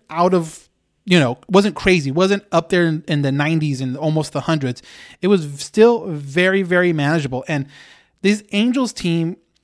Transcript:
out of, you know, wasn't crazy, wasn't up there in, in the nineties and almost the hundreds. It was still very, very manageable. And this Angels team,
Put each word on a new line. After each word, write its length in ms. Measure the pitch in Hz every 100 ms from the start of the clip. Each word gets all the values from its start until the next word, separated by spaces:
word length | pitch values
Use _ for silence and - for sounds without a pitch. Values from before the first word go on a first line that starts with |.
| -
out 240 | 160 180
of, 360 | 185 160 - _ _ _ _
you 140 | - 180
know, 200 | 127 123 -
wasn't 260 | 196 202
crazy, 360 | 147 196 185 139
wasn't 320 | 147 190 202 -
up 160 | 165 165
there 180 | 180 170
in, 160 | 156 -
in 140 | 147
the 100 | 139
nineties 480 | 139 151 160 151 131
and 160 | 131 139
almost 360 | 156 156 147
the 100 | 143
hundreds. 400 | 147 160 131 123 - - - -
It 80 | 185
was 320 | 202 147 139
still 460 | - 214 233 226 190
very, 560 | 151 139 147 185 196
very 300 | 180 180 180
manageable. 520 | 156 143 165 139 127 135
And 180 | 151 143 - - - _ _
this 220 | 190 208 -
Angels 400 | 202 233 254 240
team, 440 | - 180 165 165 - _ _